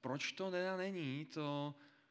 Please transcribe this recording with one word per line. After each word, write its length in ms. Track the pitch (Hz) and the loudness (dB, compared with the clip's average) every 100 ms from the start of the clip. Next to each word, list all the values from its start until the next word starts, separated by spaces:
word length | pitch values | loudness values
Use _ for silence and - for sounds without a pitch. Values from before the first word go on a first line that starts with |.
Proč 300 | 127 131 - | -2 -2 -2
to 200 | - 190 | -2 0
teda 260 | 180 185 190 | 2 2 2
není 480 | 190 190 147 135 151 | 0 0 0 -2 -4
to 500 | - 147 143 143 143 - - _ | -2 0 2 0 -4 -16 -20 _